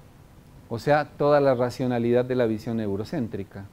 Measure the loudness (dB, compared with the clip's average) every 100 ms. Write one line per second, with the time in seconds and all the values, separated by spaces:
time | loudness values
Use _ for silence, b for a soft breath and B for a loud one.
0 | -20 -20 -20 -20 -20 -20 -12 -4 2 2
1 | 0 0 4 4 4 2 0 -2 -2 0
2 | 2 2 2 0 0 -2 -4 -4 -4 -4
3 | -6 -6 -6 -8 -10 -14 -18